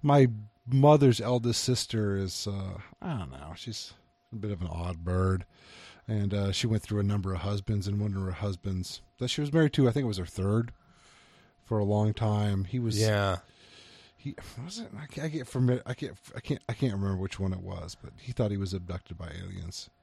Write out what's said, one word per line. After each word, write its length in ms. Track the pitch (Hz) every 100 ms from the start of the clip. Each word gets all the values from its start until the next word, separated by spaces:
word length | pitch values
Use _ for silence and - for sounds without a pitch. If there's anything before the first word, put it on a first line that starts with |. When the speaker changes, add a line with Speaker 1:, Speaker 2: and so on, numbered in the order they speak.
Speaker 1:
my 260 | 143 143 131 110 107 _ -
mother's 500 | 131 143 151 139 117
eldest 420 | 110 123 117 113
sister 520 | - 123 - 113 104 98
is, 300 | 95 - -
uh, 320 | 98 95 95 - -
I 160 | 190 139
don't 120 | 78
know, 220 | 65 76 80
she's 360 | - 110 - - _ _ _
a 40 | 113
bit 140 | 104
of 120 | 101
an 60 | 87
odd 360 | 82 87 85
bird. 400 | 82 90 95 92 - _ - - - - -
And, 240 | 107 101
uh, 180 | 101 98
she 140 | 92 120
went 160 | 110
through 180 | - 104
a 40 |
number 280 | 101 101 95
of 60 | 92
husbands, 460 | 92 101 98 107 98
and 120 | 101
one 140 | 104
of 80 | 98
her 100 | 95
husbands 680 | 95 104 92 98 92 90 - - _
that 100 | 123
she 120 | -
was 100 | 147
married 200 | 156 151
to, 140 | - 127
I 20 |
think 120 | 127
it 40 | 127
was 100 | 95
her 80 | 87
third, 460 | - 95 107 117 - _ _ - - - _ _ _
for 140 | - 110
a 60 |
long 280 | 101 104 107
time. 520 | 104 110 104 104 98
He 140 | 95 127
was 200 | 117 104
Speaker 2:
Yeah. 380 | 110 104 98 90 - _ - - - - - _
Speaker 1:
He 160 | 143 - - -
was 140 | 151 208
it? 80 | 226 202
I 60 | 147
can't, 180 | - 160
I 20 |
get 180 | 156 127
from 220 | 127 127
it. 140 | 123
I 80 | -
can't. 220 | 127 139 - -
I 60 | -
can't. 200 | - 139 -
I 60 |
can't 220 | 120 131
remember 240 | 101 101 95
which 200 | 95 -
one 140 | 95
it 80 | 92
was, 340 | 92 90 87 -
but 120 | - -
he 140 | -
thought 180 | 123 110
he 60 | 101
was 160 | 98
abducted 460 | 92 87 90 - 85
by 100 | 82
aliens 640 | 85 92 92 82 - - _